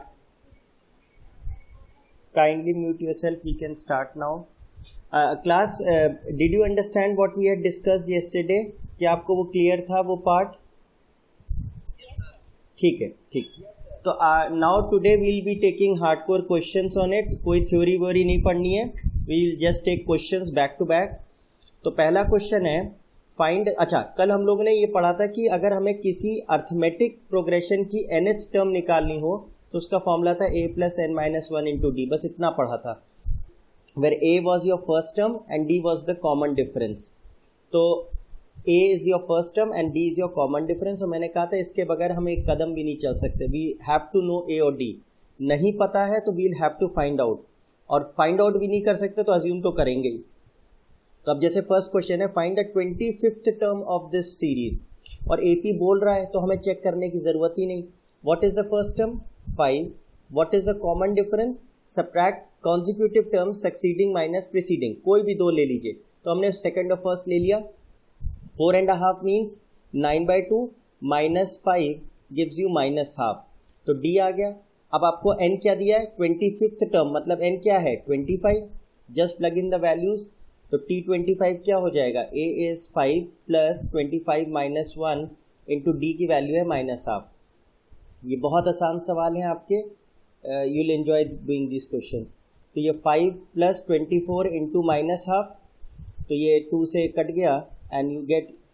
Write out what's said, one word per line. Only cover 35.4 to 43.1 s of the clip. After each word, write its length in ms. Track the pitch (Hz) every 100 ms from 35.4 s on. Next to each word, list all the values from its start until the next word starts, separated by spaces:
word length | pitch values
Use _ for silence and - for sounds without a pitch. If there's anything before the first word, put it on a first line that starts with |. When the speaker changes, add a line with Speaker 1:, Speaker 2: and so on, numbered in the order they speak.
| -
Speaker 1:
and 200 | 151 156
d 100 | 175
was 180 | 170 160 151
the 80 | 175
common 320 | 160 143 147 139
difference। 460 | 123 127 113 107 - _ - - _ _ _
तो 100 | 170 170 170 - - - - - - -
a 80 | 175 190
is 180 | 185 165
your 120 | 180 175
first 240 | 165 170 -
term 160 | 214
and 220 | 170 160
d 80 | 151 170
is 100 | 170
your 60 | 180
common 340 | - 139 143 160
difference। 320 | 170 190 190
और 60 | 185
मैंने 200 | 165 165
कहा 180 | 175 170
था 100 | 190
इसके 260 | 175 - 170
बगैर 200 | 165 175
हम 160 | 175 175
एक 160 | 165 -
कदम 240 | 151 160
भी 100 | 160
नहीं 120 | 151 147
चल 100 | 135